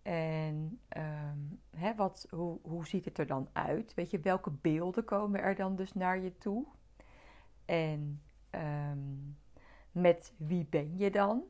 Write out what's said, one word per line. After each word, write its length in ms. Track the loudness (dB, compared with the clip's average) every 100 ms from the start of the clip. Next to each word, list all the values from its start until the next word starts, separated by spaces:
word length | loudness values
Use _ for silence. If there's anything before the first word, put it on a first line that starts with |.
En, 760 | -2 0 0 0 0 -2 -4 -8 -10
ehm, 500 | -6 -6 -6 -6 -6 -8 -10 -14 -4
hè, 200 | -2 0
wat, 320 | -2 -2 -10
hoe, 300 | -4 -4 -4
hoe 260 | -6 -6 -2
ziet 180 | -2 -2
het 120 | -2
er 100 | 0
dan 220 | 0 -2
uit? 400 | -2 0 -2 -4
Weet 180 | -6 -4
je, 80 | 0
welke 320 | 2 0 0
beelden 540 | 0 2 2 2 -2 0
komen 360 | 0 2 2
er 140 | 2 0
dan 200 | 0 -2
dus 180 | -4
naar 260 | 0 2 2
je 180 | -2 -4
toe? 280 | -2 -2 -4 -12 -20 -20 -20 -20 -20 -20 -20 -16 0
En, 560 | 2 2 -2 -4 -6 -12 -20 -10
ehm, 480 | -6 -4 -2 -2 -4 -6 -8 -8 -12 -18 -20 -20 -20 -4
met 420 | 6 8 6 0 -8
wie 280 | 0 0 2
ben 280 | 0 0 2
je 140 | 4
dan 320 | 4 4 2